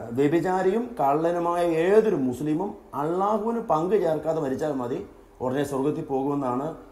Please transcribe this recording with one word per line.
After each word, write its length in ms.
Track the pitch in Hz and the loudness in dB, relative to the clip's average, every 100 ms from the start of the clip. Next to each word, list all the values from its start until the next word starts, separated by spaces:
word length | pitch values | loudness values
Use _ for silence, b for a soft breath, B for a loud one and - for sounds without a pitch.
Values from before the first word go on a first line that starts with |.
| 113 | -4
വ്യഭിചാരിയും 840 | 117 143 170 185 185 185 214 247 - | 2 2 2 0 2 2 0 -2 0
കള്ളനുമായ 640 | 139 151 165 175 170 175 175 | 2 2 2 0 0 0 2
ഏതൊരു 500 | 160 175 214 214 175 | 2 4 6 6 2
മുസ്ലിമും 600 | 127 120 151 151 202 220 - | 0 -2 -2 -2 -2 -8 -10
അള്ളാഹുവിന് 640 | 131 151 180 196 214 214 233 | -6 -2 0 0 0 -2 -2
പങ്കു 360 | - 156 175 208 | 0 0 2 2
ചേർക്കാതെ 460 | 170 151 156 160 | 2 0 -2 -2
മരിച്ചാൽ 320 | 139 131 156 | -2 -2 -2
മതി, 320 | 135 120 151 208 - - - | -4 -4 -6 -8 -18 -20 -8
ഉടനെ 220 | 123 131 | -4 -2
സ്വർഗത്തിൽ 400 | 143 135 139 151 | -2 -2 -2 -2
പോകുമെന്നാണ് 720 | 160 131 135 143 131 123 151 160 - | -2 -2 -2 -2 -2 -2 -4 -8 -16